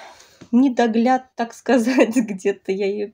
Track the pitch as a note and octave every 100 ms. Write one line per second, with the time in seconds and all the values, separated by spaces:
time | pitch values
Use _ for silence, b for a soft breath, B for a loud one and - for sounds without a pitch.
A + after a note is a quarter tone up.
0 | B B B B - A#3 C4+ A#3+ A#3+ A3+
1 | A#3 B3+ C4 - A#3 - - B3 A3+ C4
2 | A3 B3 - F#3+ G3 G3+ - F#3+ G3+ G#3
3 | G#3